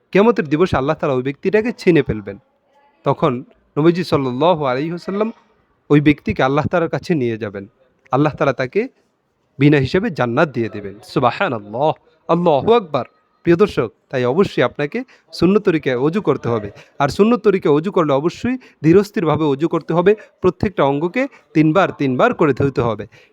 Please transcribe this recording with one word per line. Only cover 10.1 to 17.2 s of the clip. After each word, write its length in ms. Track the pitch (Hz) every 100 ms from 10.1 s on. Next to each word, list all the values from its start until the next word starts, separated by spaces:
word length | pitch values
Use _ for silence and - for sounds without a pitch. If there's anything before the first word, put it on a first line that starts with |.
জান্নাত 380 | 147 123 120 165
দিয়ে 200 | 123 110
দেবেন। 260 | 104 98 98
সুবহানাল্লাহ, 880 | - 156 123 - 196 117 101 113 151 - _ _ -
আল্লাহু 440 | 170 175 139 123
আকবার। 320 | 233 165 143 113 _ _ _
প্রিয় 140 | - 170
দর্শক, 360 | 208 - 117 _ -
তাই 140 | 131
অবশ্যই 380 | 123 156 190 -
আপনাকে 420 | 123 120 147 233 262 _ _
সুন্নত 300 | - - 208
তরিকায় 340 | 202 160 139 123
অজু 260 | 147 196
করতে 260 | 165 127 120
হবে। 220 | 117 101 - - -
আর 100 | 139
সুন্নত 320 | -